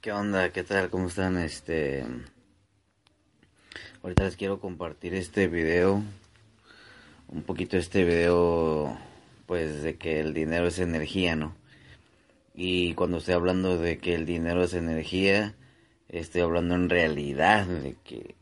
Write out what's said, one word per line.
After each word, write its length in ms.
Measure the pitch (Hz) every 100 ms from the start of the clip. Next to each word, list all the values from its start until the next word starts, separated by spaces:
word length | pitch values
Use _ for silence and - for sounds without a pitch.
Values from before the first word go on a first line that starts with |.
¿Qué 100 | -
onda? 400 | 101 104 98 90
¿Qué 100 | 92
tal? 300 | 90 98 92
¿Cómo 160 | 92 90
están? 280 | 87 92 92
Este, 680 | 80 - - 82 71 69 60 62 62 _ _ _ _ _ _ _ _ _ _ _ _ _ _ - - -
ahorita 220 | 90 90 98
les 120 | 90
quiero 220 | 98 98
compartir 560 | 98 85 87 76 90 92
este 320 | 87 - 92
video, 560 | 85 80 85 92 101 104 98 - _ _ _ _ - - - - - -
un 140 | 80
poquito 340 | - 90 92 95
este 280 | 87 101
video, 920 | 87 85 85 87 87 85 80 78 73 - - - - - -
pues, 340 | 90 78 73
de 140 | 78 78
que 240 | 85 78
el 160 | 78 78
dinero 320 | 78 82 87
es 100 | 87
energía, 580 | 87 82 76 98 87 80
¿no? 200 | 78 - _ - - - _ _ _ _ _
Y 400 | - 92 90 87
cuando 240 | 82 90 87
estoy 160 | 82
hablando 460 | 87 87 92 92 87
de 180 | 85 80
que 160 | 90
el 140 | 85 80
dinero 380 | 87 82 87 90
es 100 | 90
energía, 800 | 82 80 80 92 98 101 104 101 - _ _ _ _
estoy 340 | 87 82 87
hablando 340 | 85 85 87 90
en 120 | 90
realidad 800 | 90 82 73 71 67 85 107 92
de 300 | 87 67 64
que 320 | - 58 - -